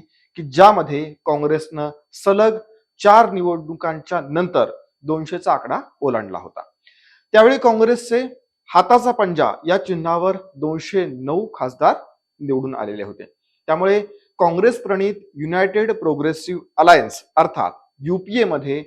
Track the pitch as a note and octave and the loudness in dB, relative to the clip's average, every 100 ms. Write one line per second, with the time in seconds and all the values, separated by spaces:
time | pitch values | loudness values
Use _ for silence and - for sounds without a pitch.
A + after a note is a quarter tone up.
0 | - _ _ - D3+ C3 G3 G3+ D3 C#3+ | -14 _ _ -16 -4 6 6 6 0 -4
1 | D#3 D3+ - D3 D3 D#3 D#3 D#3 D3 D3 | -8 -8 -4 -2 0 -2 -4 -10 -10 -10
2 | _ - G3+ G3 A3 A3 - _ _ - | _ -6 0 2 2 0 -8 _ _ -2
3 | G3+ G#3+ A3 F#3+ F3 E3+ D#3 E3 E3+ D#3 | 4 6 6 0 -4 -4 -8 -8 -8 -8
4 | - F3+ C#3 D#3 F3+ E3 A2+ - _ _ | -6 -6 -4 -4 0 0 0 -4 _ _
5 | C#3 D#3+ D#3 F3 F3+ C#3 A#2+ E3+ - - | -6 -6 -6 -6 -2 -2 -2 -8 -8 -6
6 | C#3+ A#2 G#2 F2+ F2 - - _ _ _ | -4 -2 -6 -12 -14 -18 -20 _ _ _
7 | _ _ _ G#3+ A3+ C4+ B3+ A3 A3 A#3+ | _ _ _ 6 6 6 2 4 2 0
8 | - A#3 C4 - _ _ - E3+ F#3 A#3+ | -2 -4 -4 -10 _ _ -2 2 4 4
9 | A#3 A#3 G3 D#3+ B2 G2+ D#3+ F#3+ F#3+ F3 | 4 0 0 0 0 0 -2 -2 -2 -6
10 | E3 E3+ F#3 F#3+ - C#3 D3+ D#3+ - G3 | -2 -2 0 -4 -8 -8 -6 -6 -6 -4
11 | E3 B2+ C3 E3 A3 - C3 B2+ D#3 C4 | -4 -6 -6 -4 -4 -6 -8 0 0 0
12 | - _ _ - C#3+ C3 C3 A#2+ G#2+ G#2 | -4 _ _ -12 -4 -4 -4 -8 -8 -8
13 | G2+ G2 F#2 _ _ _ - D#3+ F#3+ G#3 | -12 -14 -20 _ _ _ -4 0 2 0
14 | G3+ - _ - F3 E3+ A3 A#3+ F#3+ F#3+ | -2 -12 _ -2 0 2 0 0 -4 -2
15 | G3 G3+ - C#3+ D#3 F3+ F#3+ G#3 A3 G#3+ | -2 -6 -12 -12 -6 -2 0 0 -2 -2
16 | D#3+ C#3+ D3+ D#3 - F3+ - - E3 E3 | -2 -2 -2 -4 -8 -12 -6 2 6 6
17 | A2 - - - E3 D#3+ F2+ - _ _ | 4 -8 -6 0 0 -2 -8 -8 _ _
18 | C#3 F#3 F#3 A3 A3 D3+ C#3 C#3+ | -6 -6 -4 -2 -2 -2 -4 -6